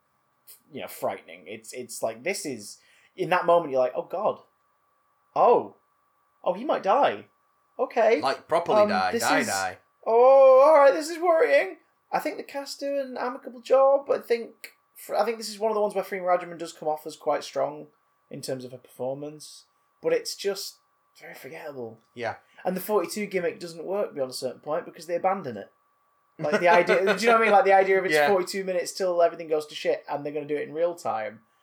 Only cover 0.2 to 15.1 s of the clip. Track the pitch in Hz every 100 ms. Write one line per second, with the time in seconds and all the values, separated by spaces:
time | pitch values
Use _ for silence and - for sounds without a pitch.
0.2 | _ _ _ - _ 139 90 - 123 98
1.2 | - 85 82 107 - 127 127 - 120 113
2.2 | 147 196 160 120 101 - _ _ _ -
3.2 | 170 180 170 170 160 131 127 - 175 170
4.2 | 202 - _ _ _ _ _ _ _ _
5.2 | _ 143 196 208 104 - _ _ _ _
6.2 | _ _ - 180 277 302 185 233 254 104
7.2 | 104 _ _ _ _ - 269 254 220 254
8.2 | 262 - - 165 170 208 208 92 92 233
9.2 | 123 151 110 98 95 92 _ _ - 233
10.2 | 254 269 269 262 285 311 277 294 302 339
11.2 | 349 320 294 277 370 330 _ _ _ 175
12.2 | 311 - - 277 277 - 277 285 262 247
13.2 | 247 262 - 240 - 262 269 277 277 -
14.2 | - 233 226 - - _ _ - -